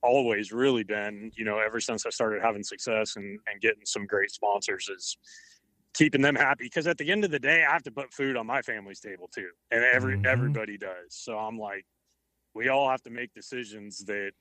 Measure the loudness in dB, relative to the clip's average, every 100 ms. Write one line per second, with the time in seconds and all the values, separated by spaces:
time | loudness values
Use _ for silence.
0 | 6 4 4 2 0 2 2 4 0 -2
1 | -2 -6 -12 -6 -2 0 0 0 -4 -4
2 | -4 -2 0 2 0 0 -6 -8 -2 0
3 | 0 -4 -10 -10 -10 -2 0 0 -2 -6
4 | -2 0 0 -2 0 0 -2 -6 -6 -10
5 | -10 -10 -14 -20 -20 _ _ _ _ 4
6 | 4 6 4 4 4 4 0 -2 0 -2
7 | 0 0 2 0 2 4 4 2 -2 -10
8 | -10 -4 -2 -2 -2 -4 -4 -8 -8 -16
9 | -14 -14 -14 -12 -12 -14 _ 4 6 6
10 | 4 2 4 4 2 0 -4 -6 -8 -10
11 | -12 -16 -8 -6 -6 -6 -8 -8 -12 _
12 | _ _ _ _ _ -4 2 4 2 0
13 | -4 -10 -10 -12 -12 -10 -10 -12 -14 -14
14 | -6 -6 -6 -10